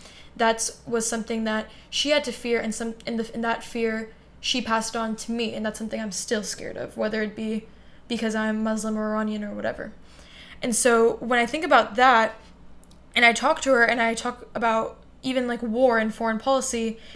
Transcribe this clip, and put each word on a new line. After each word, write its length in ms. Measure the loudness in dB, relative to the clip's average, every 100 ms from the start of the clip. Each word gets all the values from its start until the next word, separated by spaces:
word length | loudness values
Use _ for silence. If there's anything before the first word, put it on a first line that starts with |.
| -18 -20 -14 0
That's, 460 | 2 2 -2 -8 -4
was 220 | -2 -2
something 380 | -4 -4 -4 -2
that 240 | -2 -4 -12 -8
she 200 | -4 2
had 140 | 2 0
to 60 |
fear, 280 | -4 -2 -2
and 160 | -2 -4
some, 200 | -6 -8 -6
and 140 | -4
the, 140 | -4
and 100 | -4
that 200 | -2 -4
fear 460 | -4 -2 -2 -2 -6 -14 -20 -8
she 200 | -4 -2
passed 340 | 0 0 0 -4
on 200 | -4 -4
to 160 | -4
me, 220 | -4 -4
and 120 | -4 -6
that's 120 | -6
something 240 | -6 -6
I'm 100 | -6
still 320 | -6 -2 -2
scared 320 | -2 -8 -10 -8
of, 220 | -8 -4
whether 240 | -2 -2
it 120 | -4
be 320 | -4 -4 -4 -6 -16 -20 -18 -6
because 260 | -2 0 0
I'm 260 | 0 0
Muslim 360 | 0 -2 -2 -2
or 160 | -2
Iranian 300 | -2 -2 -4
or 100 | -6 -6
whatever. 380 | -6 -6 -10 -14 -20 -20 -20 -20 -20 -8
And 100 | -4 2
so 420 | 4 6 6 2
when 200 | 0 2
I 80 | 2
think 200 | -2 4
about 300 | 6 6 4
that, 400 | 6 6 4 -2 -18 -20 -20 -20 -20 -20 -8 4
and 100 | 4
I 80 |
talk 280 | 6 2 2
to 100 | 4
her, 100 | 4
and 180 | 4 4
I 120 | 0 -2
talk 320 | -4 -8 -10 -4
about 420 | 0 0 -2 -8 -20 -10
even, 260 | -4 -2 -2
like, 140 | -2
war 380 | -2 4 4 4
and 160 | 2 0
foreign 240 | -2 0
policy, 580 | 2 2 0 -2 -4 -6 -12